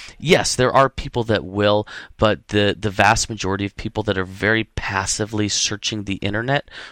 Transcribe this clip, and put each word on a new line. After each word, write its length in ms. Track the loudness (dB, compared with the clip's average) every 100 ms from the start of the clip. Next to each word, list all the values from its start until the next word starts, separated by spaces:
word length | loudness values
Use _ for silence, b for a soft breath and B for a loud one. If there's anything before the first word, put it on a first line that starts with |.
| B B
yes, 380 | 2 2 2
there 180 | 0 2
are 160 | 4 4
people 360 | 2 -8 -4
that 200 | 0 -2
will, 440 | -2 0 4 4 0 B B 0
but 300 | 2 2 0
the, 280 | 2 2 2
the 120 | -2
vast 380 | 4 4 4 0
majority 360 | -4 -4 -2
of 120 | -4 -6
people 280 | -10 -6
that 140 | -2 -2
are 60 |
very 380 | -4 -2 0 0
passively 840 | -2 -6 -6 -4 -2 -4 -4 -2 -2
searching 560 | 0 -2 -4 -6 -6
the 120 | -6 -4
internet 540 | -4 -4 -2 -2 -4 B B